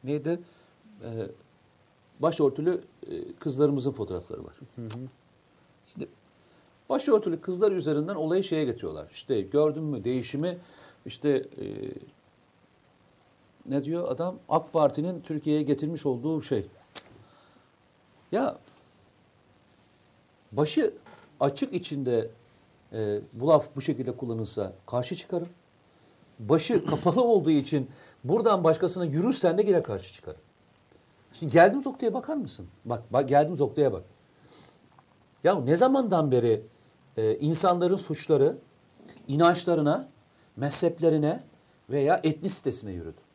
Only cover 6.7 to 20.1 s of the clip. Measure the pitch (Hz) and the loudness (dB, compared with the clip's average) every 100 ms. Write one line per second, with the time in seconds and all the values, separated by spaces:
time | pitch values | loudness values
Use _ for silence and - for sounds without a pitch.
6.7 | _ _ 135 - 214 202 165 - 180 208 | _ _ -2 2 2 2 -4 -6 0 2
7.7 | 190 147 147 156 196 156 185 190 160 139 | 2 0 -2 -2 -4 0 0 0 -2 -2
8.7 | 113 87 76 76 - - 120 92 143 151 | -4 -8 -10 -14 -18 -2 -2 0 2 2
9.7 | 151 156 131 120 127 117 139 170 175 - | 0 -6 -4 -2 -4 -4 -4 -4 -6 -16
10.7 | - - _ - - 147 135 - - 98 | -20 -20 _ -18 -4 0 0 -2 -12 -10
11.7 | 104 98 - - _ _ _ _ _ _ | -10 -10 -12 -18 _ _ _ _ _ _
12.7 | _ _ _ _ _ _ _ _ _ - | _ _ _ _ _ _ _ _ _ -6
13.7 | 139 143 170 175 131 175 180 - 156 - | -6 -4 -6 -4 -4 -6 -8 -6 -6 -2
14.7 | 165 147 147 170 175 - 156 156 151 147 | 0 0 0 -6 -8 -8 -6 -2 -2 0
15.7 | 143 151 165 147 120 143 160 - 117 98 | -2 -2 -4 -4 -4 -4 -6 -2 -4 -4
16.7 | - _ - - - - _ _ _ _ | -18 _ -18 -18 -20 -20 _ _ _ _
17.7 | _ _ _ _ _ _ 180 269 - - | _ _ _ _ _ _ -2 -2 -6 -20
18.7 | _ _ _ _ _ _ _ _ _ _ | _ _ _ _ _ _ _ _ _ _
19.7 | _ _ _ _ | _ _ _ _